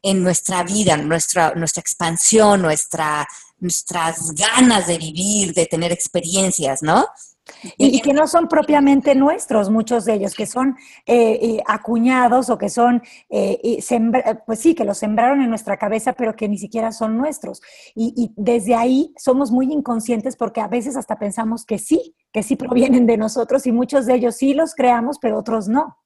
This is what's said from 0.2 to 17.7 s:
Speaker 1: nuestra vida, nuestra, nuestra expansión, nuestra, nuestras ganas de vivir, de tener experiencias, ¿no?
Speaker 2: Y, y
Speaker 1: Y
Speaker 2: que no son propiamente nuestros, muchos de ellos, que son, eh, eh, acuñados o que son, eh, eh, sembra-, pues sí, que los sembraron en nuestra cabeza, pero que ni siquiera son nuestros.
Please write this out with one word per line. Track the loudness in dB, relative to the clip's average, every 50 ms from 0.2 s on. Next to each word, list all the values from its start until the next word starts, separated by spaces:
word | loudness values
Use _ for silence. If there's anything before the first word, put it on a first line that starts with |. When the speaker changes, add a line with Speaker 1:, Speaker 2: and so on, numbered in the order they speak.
| 2
Speaker 1:
nuestra | 0 0 0 -2 -2 -2 -2 -2
vida, | -2 -2 0 2 2 2 2
nuestra, | 0 -2 -2 -2 -2 -2 0 2 2 0 0
nuestra | -2 -4 -4 -6 -6
expansión, | -6 -8 -6 _ -2 -2 -2 0 0 2 4 6 6 6 4 4
nuestra, | 2 0 0 -2 -4 -6 -6 -4 -4 -2 -2 -4 -6 -8 -10 -20 -20 _ _ _
nuestras | -6 -6 -6 -6 -8 -6 -6 -4 -4 -4 -4 -6 -8 -8 -4
ganas | -2 -2 0 4 6 6 6 6 2 0
de | 0 -4 -4
vivir, | -4 -8 -8 -6 -4 -2 -2 -2 -2 -2 0
de | -2 0
tener | 0 -2 -4 -2 -2
experiencias, | -4 -4 -6 -6 _ -6 -6 -2 -2 0 0 0 -2 -2 -2 -4 -4 -2 0
¿no? | 2 4 4 2 0 -4 _ -20 -20 _ _ _ -20 -20 -20 -20 -20 -4 _
Speaker 2:
Y, | 2
y | 4 4
Speaker 1:
Y | 4
Speaker 2:
que | 2 2 2
no | 2 2 2
son | 2 0 0 2
propiamente | 0 0 2 4 4 4 6 6 4 4 4 4 4
nuestros, | 4 4 2 2 0 -4 -2 0 0 0 2
muchos | 0 0 0 0 -2 -2 0
de | -2 -2
ellos, | -2 -2 -6 -6
que | -6 -8
son, | -6 -4 -2 -2 -2 -2 -4 -12 -20 -20 -20 _
eh, | 2 4 4 4 4 2 0
eh, | 0 -2 -2 -2 -2
acuñados | -2 -4 -4 -2 -2 -2 2 2 2 4 4 4 4 4 2 2 2
o | -2 -2
que | -2 -4
son, | 0 2 4 4 4 2 -2 -6 -20 -20 _ _
eh, | -2 -2 0 0 -2 -2 -2
eh, | -2 -2 -2 -2
sembra-, | -2 0 0 0 2 0 0 0 0 -4 -4 -6
pues | -8 -8 0
sí, | 2 0 2
que | 2 0
los | -4 -2 -4
sembraron | -4 -2 0 2 2 2 4 2 2
en | 0
nuestra | -2 -4 -4 -6 -6
cabeza, | -4 -2 -2 -2 -2 -2 -4 -4
pero | -2 -4 -4 -4
que | -4 -4 -4
ni | -4 -4
siquiera | -6 -8 -6 -4 -4 -4 -4
son | -4 -4 -4 -2
nuestros. | -2 -2 -4 -4 -8 -12 -14 -14 -14 _ -20